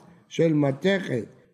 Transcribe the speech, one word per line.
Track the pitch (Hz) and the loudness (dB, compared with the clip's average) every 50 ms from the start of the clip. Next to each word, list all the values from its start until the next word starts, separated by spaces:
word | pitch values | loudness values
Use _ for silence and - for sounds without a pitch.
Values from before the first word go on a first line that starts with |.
| - - - - _ | -20 -20 -20 -20 _
של | _ - - 160 165 156 | _ -2 0 2 2 4
מתכת | 147 143 139 135 139 - 190 196 185 190 - 135 117 101 - - - _ _ | 2 2 0 0 0 0 0 0 0 -2 -4 -6 -6 -6 -8 -16 -20 _ _